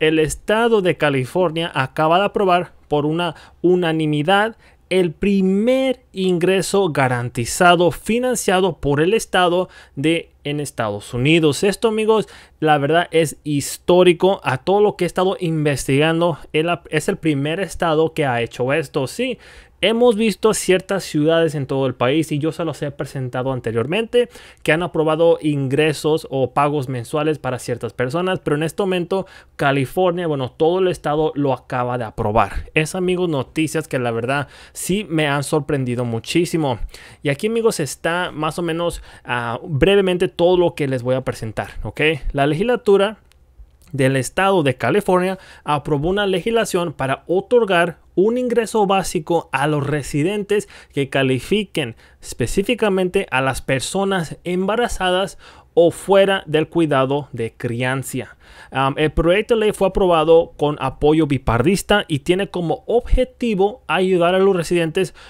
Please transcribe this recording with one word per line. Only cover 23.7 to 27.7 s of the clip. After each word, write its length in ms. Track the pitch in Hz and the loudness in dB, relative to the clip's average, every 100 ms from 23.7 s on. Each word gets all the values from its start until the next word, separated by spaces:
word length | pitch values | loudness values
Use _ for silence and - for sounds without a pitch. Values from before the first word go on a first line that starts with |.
| 113 120 202 233 240 240 - - - | -2 -2 -2 0 0 0 -6 -20 -8
que 80 | - | -2
han 140 | 156 | 0
aprobado 540 | 175 160 156 156 170 165 | 0 0 0 4 4 4
ingresos 880 | 156 143 135 139 156 143 156 160 - | 0 -2 0 0 0 0 0 -2 -2
o 220 | 135 127 | -4 -2
pagos 360 | - 147 147 131 | 0 0 0 -4
mensuales 520 | 127 113 151 156 151 | -8 -6 -2 -2 -2
para 180 | 131 123 | -6 -8
ciertas 340 | - | -6